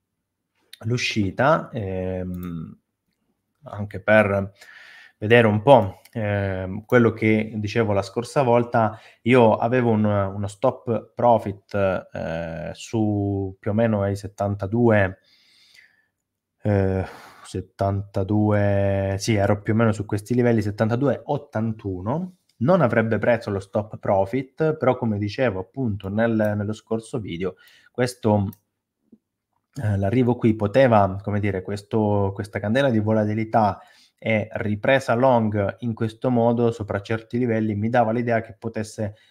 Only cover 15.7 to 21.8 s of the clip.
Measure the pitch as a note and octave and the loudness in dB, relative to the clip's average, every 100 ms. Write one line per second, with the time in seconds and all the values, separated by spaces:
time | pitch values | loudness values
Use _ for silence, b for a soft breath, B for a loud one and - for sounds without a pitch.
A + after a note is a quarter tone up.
15.7 | b b b b _ _ _ _ _ G#2 | b b b b _ _ _ _ _ 0
16.7 | G2+ F#2+ F#2+ F#2+ B B B - F#2+ - | 2 2 -2 -6 B B B -12 -12 -10
17.7 | - G2 G2 G2+ G2+ G2 G#2+ G#2 G#2 G2+ | -4 -2 -2 -4 -6 -2 2 2 2 2
18.7 | G2+ G2 G2 G2 G2 - G#2 G2 G#2 - | 2 0 0 -2 -2 0 2 2 0 0
19.7 | A2 A2+ G#2 G#2 G#2 - B2 A#2+ A2+ G#2 | 2 2 0 -4 -6 -2 0 2 2 0
20.7 | G#2 A2 A#2 C#3 G#2+ - D3 - A2 A2+ | -2 -2 0 -2 -2 -4 -8 -6 -6 -6
21.7 | G#2+ | -6